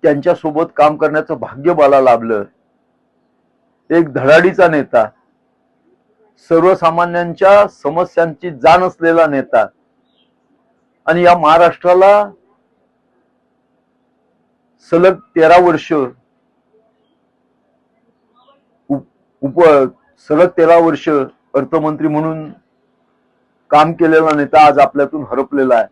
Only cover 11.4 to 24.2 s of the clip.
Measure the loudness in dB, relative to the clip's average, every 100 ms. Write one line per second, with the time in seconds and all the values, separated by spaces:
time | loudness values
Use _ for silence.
11.4 | 2 2 2 0 0 2 4 2 0 -10
12.4 | _ _ _ _ _ _ _ _ _ _
13.4 | _ _ _ _ _ _ _ _ _ _
14.4 | _ _ _ _ _ 0 2 0 _ 0
15.4 | 4 4 4 -2 -4 -6 -6 -10 _ _
16.4 | _ _ _ _ _ _ _ _ _ _
17.4 | _ _ _ _ _ _ _ _ _ _
18.4 | _ _ _ _ _ -12 -12 _ _ _
19.4 | -10 2 4 4 0 _ _ _ _ -2
20.4 | 0 0 2 2 2 -2 -4 -4 -4 _
21.4 | _ -8 -4 -4 -6 -6 -6 -4 -6 -10
22.4 | -14 -20 _ _ _ _ _ _ _ _
23.4 | _ _ _ 0 0 0 2 2